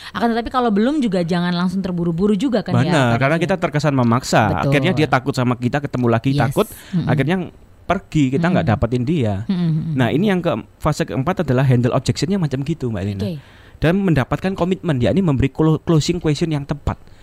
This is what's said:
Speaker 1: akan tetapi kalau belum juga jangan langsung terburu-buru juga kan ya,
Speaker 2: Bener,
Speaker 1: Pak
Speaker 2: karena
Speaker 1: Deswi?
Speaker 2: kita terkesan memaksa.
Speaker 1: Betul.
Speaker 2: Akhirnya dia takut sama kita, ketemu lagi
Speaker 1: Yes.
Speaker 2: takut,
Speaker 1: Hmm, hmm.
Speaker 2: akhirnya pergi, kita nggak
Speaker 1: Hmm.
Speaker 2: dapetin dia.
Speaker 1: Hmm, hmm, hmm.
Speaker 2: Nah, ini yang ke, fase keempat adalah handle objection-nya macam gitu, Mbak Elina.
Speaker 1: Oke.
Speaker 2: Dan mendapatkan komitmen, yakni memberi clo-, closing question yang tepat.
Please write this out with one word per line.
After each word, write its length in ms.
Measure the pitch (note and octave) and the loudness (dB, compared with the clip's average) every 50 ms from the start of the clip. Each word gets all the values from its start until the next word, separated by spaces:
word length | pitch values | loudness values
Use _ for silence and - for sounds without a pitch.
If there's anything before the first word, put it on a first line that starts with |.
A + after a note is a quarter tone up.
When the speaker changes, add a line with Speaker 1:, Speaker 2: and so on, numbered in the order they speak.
| - - - | -16 -14 -6
Speaker 1:
akan 140 | - G#3+ A#3 A3+ | -4 -2 0 0
tetapi 160 | A3+ A#3 A3 | -2 -4 -2
kalau 180 | - B3+ B3 A#3 | -2 0 0 2
belum 300 | G#3 G3+ G#3+ B3+ D4+ D#4+ | 2 2 2 2 2 0
juga 240 | A#3+ A3+ F3+ F#3 F3 | 0 0 0 0 0
jangan 320 | D#3+ F#3 F3 F3 F3+ F3 | 0 0 0 0 0 0
langsung 240 | F3 F3+ F#3 F3+ G3 | 0 0 0 -2 -2
terburu-buru 560 | F#3 F#3+ F3+ F3 E3+ F3 E3+ D#3+ G3 G#3 G#3+ | -2 -2 -2 -2 -2 -2 0 2 2 2 2
juga 260 | F#3+ A#3 C#4+ A3+ G#3+ | 2 0 0 0 -2
kan 140 | - - - | 0 0 0
ya, 60 | - D#3+ | 0 2
Speaker 2:
Bener, 240 | D#3 D#3+ D3+ C3 A#2+ | 2 2 2 2 2
Speaker 1:
Pak 100 | A#2 A2+ C3+ | 2 2 2
Speaker 2:
karena 140 | C#3 D#3+ E3 | 0 0 0
Speaker 1:
Deswi? 60 | E3+ | 0
Speaker 2:
kita 100 | D#3 F#3+ | 0 0
terkesan 380 | F3 F3+ D#3+ C3 D3+ C#3+ D#3 C#3 | 0 -2 -2 -2 0 0 0 2
memaksa. 480 | C3+ B2 A#2 A2+ B2+ - - - D3+ A2+ G2+ | 2 4 4 2 2 2 2 2 2 4 2
Speaker 1:
Betul. 120 | F#2 E2+ C#2+ | 2 0 0
Speaker 2:
Akhirnya 260 | - - C#3+ C#3 F3 D3+ | 2 2 2 2 2 2
dia 140 | C#3 D#3 | 2 0
takut 240 | C#3+ C3+ C3 B2 C#3+ | 0 0 -2 -2 -2
sama 240 | C3+ - B2+ B2 B2 | -2 0 0 0 0
kita, 240 | A#2+ B2 A#2+ A2 D3 | 0 -2 -2 -2 -2
ketemu 280 | C#3+ C3+ - B2+ B2 A#2+ | -4 -4 -2 0 2 2
lagi 240 | A2+ A2+ - C3+ C3+ | 2 2 2 0 0
Speaker 1:
Yes. 80 | C#3+ A#2+ | 0 0
Speaker 2:
takut, 240 | A#2+ C#3 - A3 | 0 0 -2 -2
Speaker 1:
Hmm, 320 | - - - - - - E3+ | -2 -6 -12 -12 -6 -4 -2
hmm. 80 | D3+ | -2
Speaker 2:
akhirnya 300 | - - D#3 D3 C#3+ F3+ F#3+ E3 - - - - - - - - | 0 0 0 0 0 -2 -2 -4 -6 -12 -18 -20 -20 -20 -10 -6
pergi, 380 | - F3 F#3+ - - - D#3 C#3+ B2+ | -4 -4 -4 -4 -2 0 0 2 2
kita 160 | C3 C3+ E3+ | 2 0 0
nggak 220 | F#3+ E3+ B2 F2+ | 2 2 2 2
Speaker 1:
Hmm. 60 | G2 A2 | 2 0
Speaker 2:
dapetin 280 | - - A2+ B2 B2 B2 | 0 0 -2 -2 -2 -2
dia. 280 | B2 F3 D#3+ A#2+ G#2+ G2+ F#2+ A2 | 0 0 0 0 0 -2 -2 -4
Speaker 1:
Hmm, 80 | - G3 | -4 -4
hmm, 140 | F3+ F3 E3 D#3 | -2 0 0 0
hmm. 220 | D#3+ D3+ E3 D#3 | -2 -2 -2 -2
Speaker 2:
Nah, 140 | C3 B2+ A2+ | 0 0 0
ini 160 | G2 C#3+ G#3 | 2 0 2
yang 160 | G#3+ F#3+ F3+ E3 | 0 0 0 0
ke, 80 | E3+ B2 A2 - - - | -2 -2 -4 -6 -10 -10
fase 300 | _ - D#3+ D3+ - D#3+ | _ -2 -2 -2 -2 -2
keempat 400 | - E2+ B2+ C3+ E3+ F#3 - F3 | -4 -4 -2 -2 -2 -2 -2 0
adalah 160 | C3+ B2 B2 C3+ | 0 2 2 4
handle 320 | C3 B2+ B2 A#2+ B2 - | 4 4 4 2 2 0
objection-nya 420 | - - - A#2 - D#3 D#3+ G3+ | 0 0 -2 -2 -2 -2 -2 0
macam 240 | G3+ E3+ C#3+ C3 C3 | 0 -2 -2 -2 -4
gitu, 300 | C#3+ C#3 E3 - - B2 | -4 -4 -4 -4 -4 -6
Mbak 120 | A2 F#2+ F2+ | -4 -4 -4
Elina. 160 | G3+ G3+ F#2+ G#3+ | -4 -4 -4 -4
Speaker 1:
Oke. 120 | G3 E3+ C#3+ - - - - - - - | -6 -6 -8 -12 -18 -20 -20 -20 -20 -8
Speaker 2:
Dan 260 | - - D#3 F3 G3+ G3 | -2 0 2 2 2 2
mendapatkan 500 | F#3+ D#3+ C3 A#2+ - D3 D3 - F#3+ G3 | 2 2 2 0 0 -2 -4 -4 -4 -2
komitmen, 460 | - F3 F3+ F#3+ - - E3+ D3 B2+ | -2 0 0 0 0 -2 -2 0 2
yakni 240 | A#2+ G2 A2+ E3+ G3 | 2 2 2 2 2
memberi 320 | E3 C#3 A#2+ B2+ C3+ - | 2 2 2 0 0 0
clo-, 240 | - D#3+ D#3+ D#3 C#3+ | 2 2 2 2 2
closing 400 | - - E3+ D#3 C#3 - E3+ F3 | 2 2 2 2 2 2 0 0
question 320 | - D#3+ D3 - E3+ D#3+ | 0 -2 0 0 -2 -2
yang 160 | D3+ C#3+ C#3+ | -2 -4 -4
tepat. 320 | - D#3 C#3+ - - - - - - - - | -6 -8 -6 -4 -6 -6 -6 -8 -16 -20 -20